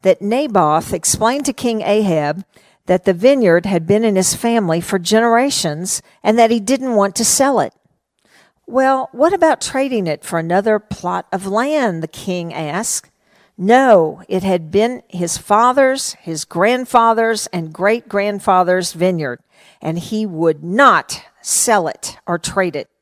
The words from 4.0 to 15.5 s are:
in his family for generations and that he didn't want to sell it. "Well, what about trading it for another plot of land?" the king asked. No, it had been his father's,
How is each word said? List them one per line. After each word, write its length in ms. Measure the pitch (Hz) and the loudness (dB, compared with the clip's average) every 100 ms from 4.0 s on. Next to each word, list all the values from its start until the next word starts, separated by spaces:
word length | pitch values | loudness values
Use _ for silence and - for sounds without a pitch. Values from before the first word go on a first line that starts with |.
in 120 | 226 190 | 2 2
his 200 | 185 - | 0 -2
family 440 | 233 233 185 165 | 0 0 0 -2
for 200 | 170 196 | -2 -4
generations 1040 | 170 220 233 233 269 - 165 147 185 - _ _ | 0 2 4 2 2 -2 -4 -6 -6 -8 _ _
and 140 | - 220 | 0 4
that 140 | 226 | 4
he 80 | 233 | 2
didn't 340 | 202 269 262 | 0 -2 0
want 220 | 226 196 - | 0 0 0
to 100 | 233 | -2
sell 340 | - 277 247 | 2 2 2
it. 140 | 139 _ _ _ _ _ _ _ _ _ - | -2 _ _ _ _ _ _ _ _ _ -6
"Well, 420 | 233 262 269 254 | 0 2 0 -4
what 220 | 240 311 | 0 0
about 260 | 370 320 285 | 2 2 2
trading 460 | - 262 277 247 175 | -2 -4 -2 -2 -2
it 180 | 147 | -4
for 140 | - 170 | -4 -4
another 400 | 165 180 214 214 | 0 0 2 -2
plot 480 | _ - 180 180 - | _ -8 -6 -6 -6
of 160 | 185 196 | -8 -4
land?" 560 | 208 269 302 247 165 | -2 -2 0 -2 -2
the 40 | 160 | -8
king 460 | - - 180 170 | -10 -6 -6 -6
asked. 560 | - 156 165 233 - _ _ _ _ _ - | -8 -8 -6 -6 -8 _ _ _ _ _ -6
No, 640 | 190 247 269 202 160 151 - | 4 6 8 6 4 -4 -6
it 160 | 190 | -4
had 260 | 190 180 160 | -2 -2 0
been 320 | 190 226 254 _ | 0 0 -4 _
his 300 | 180 170 - | -8 -6 -6
father's, 760 | - | 0